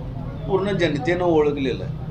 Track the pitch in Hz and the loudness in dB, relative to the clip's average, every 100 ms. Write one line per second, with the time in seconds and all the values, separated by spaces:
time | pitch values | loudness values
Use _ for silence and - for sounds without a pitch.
0 | - - - - - 190 196 180 170 143 | -8 -8 -8 -8 -2 0 2 2 2 2
1 | 160 180 180 156 147 143 131 98 - - | 0 2 4 4 4 2 -2 -2 -6 -8
2 | - | -8